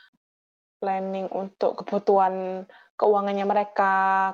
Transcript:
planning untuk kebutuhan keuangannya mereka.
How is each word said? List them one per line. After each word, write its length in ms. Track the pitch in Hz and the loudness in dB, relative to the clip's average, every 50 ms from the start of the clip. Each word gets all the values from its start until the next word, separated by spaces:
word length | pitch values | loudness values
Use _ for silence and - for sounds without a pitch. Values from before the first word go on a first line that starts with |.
| - _ _ _ _ _ _ _ _ _ _ _ _ _ _ _ | -20 _ _ _ _ _ _ _ _ _ _ _ _ _ _ _
planning 480 | 202 196 190 190 190 190 190 190 190 - - | -4 -4 -4 -4 -4 -4 -6 -6 -6 -6 -6
untuk 520 | 190 196 196 - _ 202 - - - 190 | -6 -6 -8 -4 _ -2 -2 -2 -2 -6
kebutuhan 800 | - 202 202 202 - 202 196 190 185 190 190 185 185 185 185 185 - - - - _ _ | -4 -4 -2 2 4 4 4 4 2 0 -2 -6 -6 -8 -10 -12 -14 -20 -20 -20 _ _
keuangannya 480 | - - 208 208 202 196 202 202 196 196 | 0 2 2 4 2 0 0 -2 -2 -2
mereka. 880 | 196 208 208 202 208 - - 196 190 190 190 190 190 190 190 190 190 | 0 0 0 0 0 0 0 2 2 2 2 2 2 2 2 0 -2